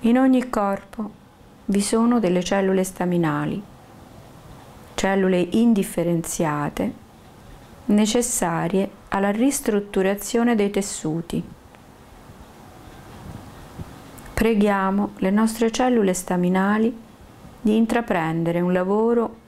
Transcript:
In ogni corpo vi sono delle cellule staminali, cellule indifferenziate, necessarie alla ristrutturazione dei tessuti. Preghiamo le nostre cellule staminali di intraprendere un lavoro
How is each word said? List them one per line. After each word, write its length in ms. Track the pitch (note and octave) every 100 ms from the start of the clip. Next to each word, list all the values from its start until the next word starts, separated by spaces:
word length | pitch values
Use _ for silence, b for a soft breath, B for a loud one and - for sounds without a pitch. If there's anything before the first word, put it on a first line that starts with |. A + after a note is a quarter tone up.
In 180 | A3+ B3
ogni 320 | C4 B3+ B3
corpo 580 | A3+ G3+ G3 - - G#3+ - - - - - -
vi 160 | G3
sono 380 | G3+ A3 A#3 A#3+
delle 240 | F#3 F3+
cellule 400 | F3 G3 F#3+ F#3+
staminali, 760 | F#3 - F3+ F3 D#3+ D3 D3 D#3 - - - - - - - - - - - - -
cellule 460 | - F#3+ G3 F#3+ F3+
indifferenziate, 1500 | F3 G#3+ A#3 G#3+ F#3+ - E3+ E3+ E3+ - E3 D3 D3 - - - - - - - - - - - -
necessarie 1000 | G#3 G#3+ A#3+ A#3 - F3+ E3 E3 F#3+ G3 - -
alla 240 | G3 G3+
ristrutturazione 1200 | G#3 C4 C#4+ - G#3 G3+ - F#3+ G3+ - A#3 A#3+
dei 160 | A3+ G3+
tessuti. 760 | G3+ G3 - D#3 D#3+ E3+ - E3+ - - - - - - - - - - - - - - - - - - - - - - - - - - - -
Preghiamo 840 | - A3 A3 G#3 G3 F#3+ G3 G3+ -
le 140 | F#3+
nostre 400 | G#3 A3 A3 A3+
cellule 420 | A3+ B3+ A#3+ G3
staminali 800 | F3+ - F3+ F3+ F#3 F#3+ G#3+ A3+ - - - - - - -
di 140 | G#3+ A3
intraprendere 840 | A3+ A#3+ A#3 F#3 D#3+ E3 E3 E3+
un 120 | F3
lavoro 640 | F3+ F#3 G3+ A3+ A#3 A3 -